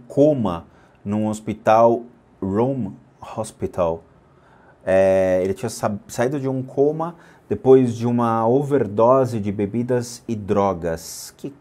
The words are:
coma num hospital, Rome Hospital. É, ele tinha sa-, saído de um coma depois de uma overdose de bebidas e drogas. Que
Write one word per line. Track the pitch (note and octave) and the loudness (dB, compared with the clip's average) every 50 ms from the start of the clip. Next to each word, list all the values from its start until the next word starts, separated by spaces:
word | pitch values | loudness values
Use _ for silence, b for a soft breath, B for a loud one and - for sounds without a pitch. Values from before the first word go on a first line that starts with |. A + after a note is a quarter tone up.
| - | -12
coma | - - C#3 C#3+ D#3 D3+ C3 A2 F#2 E2+ E2+ - b b b b b b b - | -6 0 2 4 4 4 0 -2 -4 -4 -6 -10 b b b b b b b -6
num | G2+ G#2 G#2+ G#2+ | -4 -2 -2 -2
hospital, | G#2+ G#2+ G#2+ - - G2+ - - A2+ A2 A2+ A#2 A#2 A#2+ A#2+ - - - _ _ _ _ - | -2 -4 -6 -8 -10 -8 -2 2 4 4 6 6 4 4 2 -4 -12 -20 _ _ _ _ -8
Rome | G2 F#2+ G2 G#2+ A#2+ C3+ C#3 C3 G#2 F#2 - - _ _ _ - - - - | -6 -2 0 0 0 -2 -2 -4 -6 -8 -10 -14 _ _ _ -20 -20 -14 -10
Hospital. | - - - - - - - - - F2 E2 E2 E2 - _ _ _ b b b b b b b b b b b b - | -10 -10 -10 -10 -10 -10 -6 -2 -2 -2 -2 -2 -6 -10 _ _ _ b b b b b b b b b b b b -4
É, | F#2+ F#2 F#2+ F#2+ F#2+ F#2+ F#2+ F#2+ F#2 F#2 F#2 F2+ | 0 2 4 4 4 4 4 2 2 2 0 0
ele | F#2+ F#2+ | -2 -4
tinha | - - A2 | -4 -6 -8
sa-, | - - - A2+ G#2 G2 - | -6 -4 -4 -4 -4 -6 -12
saído | - - - A#2+ C3 D3+ C#3+ | -12 -4 -2 -2 -2 -2 -4
de | C3 | -4
um | C3+ C3 C3 B2+ | -4 -4 -4 -6
coma | C3 - C#3+ C#3 D3 D#3 D#3+ D#3+ E3+ E3+ B B B B B B | -6 0 0 0 0 0 -2 -8 -8 -10 B B B B B B
depois | - G#2 G#2 - C3 C3 C3 B2+ A#2+ A2 | -8 -6 0 6 6 8 8 6 4 -2
de | A2+ A#2 | -2 -4
uma | A#2+ A#2+ A#2+ A#2 A2+ A2+ A2+ A2+ | -2 0 0 0 0 0 2 2
overdose | A2+ B2 C#3 D3 C#3 C#3+ C3+ A2+ G2+ G2+ G#2+ A2+ A#2+ C3 C3+ C3 A2+ A#2 A2 | 2 2 2 0 0 0 0 0 0 0 2 4 4 4 4 2 0 -2 -4
de | G2 G#2 | -4 -4
bebidas | F#2+ G#2+ G#2 G2 A2 A#2+ A#2+ B2 B2+ B2 A#2 A#2+ - - - | -4 -4 -4 -4 -4 -4 -4 -2 -2 -4 -4 -6 -14 -14 -8
e | - A#2 | -8 -8
drogas. | G#2 G2+ F#2+ G#2 G2+ G2 G2 F#2+ E2+ D#2+ E2+ D#2+ D#2+ - - - - - - - | -6 -4 -2 0 2 2 2 0 -2 -4 -6 -6 -6 -10 -14 -16 -16 -16 -18 -20
Que | _ - C#3 - _ | _ -16 -16 -16 _